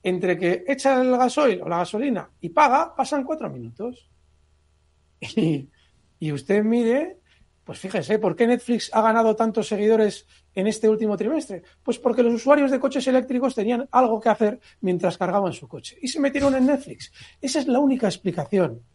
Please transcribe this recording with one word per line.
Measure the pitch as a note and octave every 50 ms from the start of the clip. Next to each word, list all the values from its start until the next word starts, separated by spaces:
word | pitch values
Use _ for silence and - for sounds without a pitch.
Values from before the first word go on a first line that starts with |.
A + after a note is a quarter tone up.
| _
entre | F#3 F#3 F3+ F#3 F3+ F3
que | D#3+ F#3 E3+ F#3 F3+ -
echa | - C#4 C4 - C4+ C4+ B3+
el | B3+ B3+ B3
gasoil | A#3+ B3+ A#3+ - D4+ D4 B3+ F#3+ F3
o | - -
la | F3
gasolina | F3 F3+ - - G#3 C4+ C#4+ A#3 F3+ - - _ _
y | - E3
paga, | - D4+ D4+ C4 B3 D4 E4 E4 -
pasan | - C#4 - D4+ C#4+ B3+
cuatro | C#4 D#4 D#4 A#3 E3+
minutos. | C3+ B2+ A#2 A#2 A#2 - G3+ B3 B3 - _ _ _ _ _ _ _ _ _ _ _ _ _ _ _ _ _ _ _ _ _ _ _ _
<laughs> | - - -
Y, | A3+ E3+ D#3+ D3+ C#3 C3+ - _ _ _ _ _ _ _ _ _ _
y | E3+ D3+
usted | D3 C#3 - - G3 G#3 G#3+
mire, | A3 A3+ A#3+ A#3 A3+ A#3+ C#4 D#4 F#4 F#4+ _ _ _ _ _ _ _ _ _ _
pues | - - -
fíjese, | - F#3+ - G3 C#3 C#3 G#3+ G#3+
¿por | G#3+ F#3 E3
qué | - A#3
Netflix | A#3 B3 B3 - - A#3+ G#3+ - - -
ha | A3
ganado | G#3+ A3+ A3 A3+ A3+ A3 G#3+
tantos | A3 A3+ A3+ G3 A#3 G3+
seguidores | - A3 G#3 G#3 G#3+ A3+ A3 G#3+ G3+ - - _ _ _ _ _ _ _
en | F#3+ F#3+
este | G#3+ G#3 G#3+ -
último | A3 G#3+ G#3+ A3 G#3+ G#3
trimestre? | F#3 G3 A3+ D#4 D#4 - - G3 E3+ - - _ _ _
Pues | - A3+ -
porque | - B3 A3+ B3 A#3+
los | A#3 A#3
usuarios | A3+ - C4 D4 D4 C#4 C4+
de | C4+ B3+
coches | C4+ C4+ C4 C#4+ B3
eléctricos | C4 B3+ C4 B3+ C4 B3+ B3 C4 B3+ C4
tenían | A#3 G3 A3 B3 A#3 C#4 -
algo | - B3 C4 A3+ A3+ A3
que | A3 A#3+
hacer | G#3 - A3+ G#3 B3 B3 _ - _ _
mientras | - F#3 F3+ F3 G3 F3+ F3
cargaban | - F#3+ F3+ G3 G3+ G3 F3 C3+
su | - D3
coche | - - B2+ - - - _
y | -
se | B3+ - D#4+
metieron | C#4 C#4 C#4 C#4+ C#4 C#4 C4
en | C4 B3+
Netflix. | C4+ D4 C4+ C#4 - A#3+ - - - _ - - - _ _
Esa | - C4 C4+ D#4
es | C4
la | C#4 A#3+ B3+
única | D4 C4+ C4 B3+ A3+
explicación | G3 - - - F#3+ - - C#3+ - G#3 G3 F3 C#3 A#2 A#2 - _